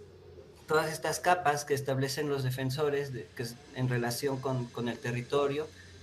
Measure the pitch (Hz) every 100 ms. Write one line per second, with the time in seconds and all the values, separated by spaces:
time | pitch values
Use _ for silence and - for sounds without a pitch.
0 | - - - - - - - 156 160 160
1 | 160 151 180 180 147 147 - 139 131 131
2 | 135 143 147 139 127 131 131 139 151 139
3 | 143 120 - - 117 - - 127 127 123
4 | 120 123 143 131 135 127 120 - 120 117
5 | 120 120 120 139 143 139 156 - - -